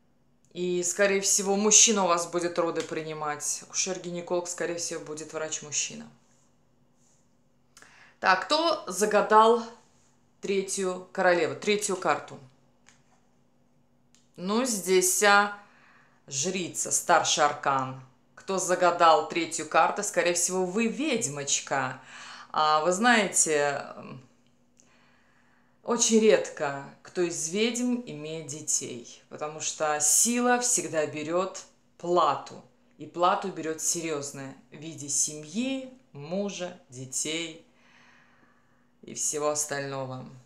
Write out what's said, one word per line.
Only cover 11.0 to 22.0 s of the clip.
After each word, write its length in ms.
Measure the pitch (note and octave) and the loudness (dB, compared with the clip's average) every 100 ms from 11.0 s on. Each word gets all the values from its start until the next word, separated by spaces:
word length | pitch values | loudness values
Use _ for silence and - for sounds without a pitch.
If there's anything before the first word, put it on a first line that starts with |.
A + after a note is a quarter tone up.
| F#3 | -8
королеву, 440 | - F#3 F3 D3 C#3 | 0 4 4 2 -2
третью 400 | - G#3 - F#3 | 0 0 0 -2
карту? 420 | E3+ C#3+ - C#3 - _ _ _ _ _ _ _ _ _ _ _ _ _ _ _ _ _ _ - | 0 -2 -4 -18 -20 _ _ _ _ _ _ _ _ _ _ _ _ _ _ _ _ _ _ -12
Ну, 280 | F3+ A3 | -4 -2
здесь, 580 | C4 G#3+ F3 F#3 F#3 - | -2 -4 2 4 4 4
а, 340 | G#3 G3+ G#3 - - _ _ _ _ _ - | 6 6 4 -4 -18 _ _ _ _ _ -12
жрица, 640 | C3+ E3+ F#3+ D#3+ - C#3 | -6 -4 -4 -6 -6 -2
старший 520 | - - E3 D#3 - | -2 4 4 4 2
аркан. 560 | D3 C#3+ D3 C3+ C3 C3 - _ _ - | 2 2 0 0 -2 -8 -16 _ _ -20
Кто 220 | - F#3+ | -6 -4
загадал 680 | D#3 F3+ F3 E3+ E3+ D#3 D3+ | 0 4 4 6 8 6 4
третью 400 | E3+ D#3+ - D3+ | -4 -4 -6 0
карту, 340 | E3 F3 - | 2 2 0
скорее 300 | G3 F3+ E3+ | -2 0 0
всего, 300 | F3 - F#3 | 2 0 0
вы 220 | F3+ F#3 A3+ | -2 0 0
ведьмочка. 1120 | F#3+ D#4 B3+ C#3 C#3+ C#3 - - C#3 C3 C3 | 0 -2 -2 -2 -6 -4 -4 -2 -2 -2 -6